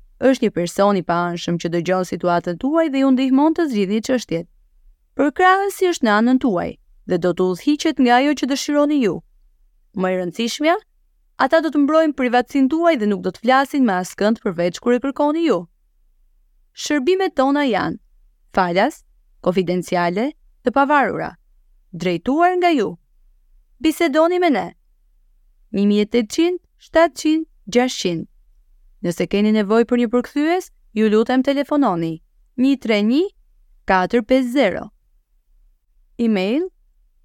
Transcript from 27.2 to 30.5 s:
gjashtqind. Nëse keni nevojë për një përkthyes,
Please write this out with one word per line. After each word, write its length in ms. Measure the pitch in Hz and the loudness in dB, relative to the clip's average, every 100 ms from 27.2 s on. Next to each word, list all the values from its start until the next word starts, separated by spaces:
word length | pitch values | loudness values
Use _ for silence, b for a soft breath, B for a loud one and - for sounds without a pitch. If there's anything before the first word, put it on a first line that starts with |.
| 311 311 320 _ - | -2 -2 -2 _ -2
gjashtqind. 560 | 233 254 - 185 170 - _ _ _ _ _ _ _ | 0 0 -2 -4 -4 -8 _ _ _ _ _ _ _
Nëse 300 | 170 170 175 | -6 -4 -2
keni 220 | 196 208 214 | 0 2 2
nevojë 300 | 196 220 233 | 2 2 2
për 100 | 240 | 0
një 60 | 240 | 0
përkthyes, 540 | 247 233 285 302 | -2 -2 -2 0